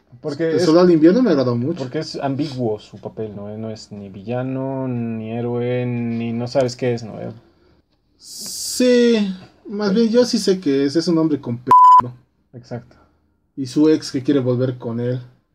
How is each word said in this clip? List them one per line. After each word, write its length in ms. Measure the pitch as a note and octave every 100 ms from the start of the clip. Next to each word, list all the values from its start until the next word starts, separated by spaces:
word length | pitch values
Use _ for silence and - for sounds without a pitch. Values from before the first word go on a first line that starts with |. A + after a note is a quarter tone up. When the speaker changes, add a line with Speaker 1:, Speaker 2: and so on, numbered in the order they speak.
| _ A#2+
Speaker 1:
Porque 300 | D3+ C#3+ E3
Speaker 2:
el 60 | D3
Speaker 1:
es, 80 |
Speaker 2:
Soldado 220 | E3 E3 F3+
de 80 |
Invierno 280 | E3 D#3+ A3
me 80 | A#3+
agradó 240 | C#3+ B2 A#2+
mucho. 240 | B2+ E3+
Speaker 1:
porque 180 | B2+ D#3+
es 180 | D#3 -
ambiguo 600 | C#3 C3+ D3+ B2+ A#2 G#2+
su 200 | - G#2
papel, 360 | A2 - A2 G2+
¿no? 200 | G#2 G#2+
No 120 | A2
es 220 | G#2+ -
ni 160 | G#2 G2+
villano, 800 | G2 G2+ B2 C3 C3 C3+ C3+ C3
ni 440 | A#2+ A#2 A2+ A2
héroe, 520 | A#2 A#2+ A#2+ A#2+ B2
ni 480 | B2 A#2+ A#2 A#2 A#2
no 140 | A#2 A#2+
sabes 280 | C#3+ B2+ A#2+
qué 180 | B2+
es, 80 | A#2
¿no? 120 | A2 G#2+ A#2 A2+ _ _ _ _ _ _ _ _
Speaker 2:
Sí, 1160 | - - - - - - B3 B3 A#3+ A3+ G3 F#3 - _ -
más 260 | G#3 G#3
bien 140 | G3+ A3+
yo 140 | A#3+
sí 140 | A#3+ A3
sé 220 | F#3+ F#3
qué 240 | D3 C#3
es, 120 | C#3 E3
es 120 | E3
un 100 | D#3+
hombre 220 | D#3+ C#3+
con 180 | B2 A#2+
p-, 120 | - B5 B5 B5
¿no? 120 | B2 - _ _ _
Speaker 1:
Exacto. 440 | B2 - A#2+ - _ _ _ _ _ _ -
Speaker 2:
Y 100 | B2+
su 220 | D#3 D#3
ex 220 | D#3 -
que 100 | C#3
quiere 180 | B2+ C#3
volver 360 | B2 B2 B2 B2+
con 220 | A#2+ A#2
él, 200 | A#2+ B2+ B2 _ _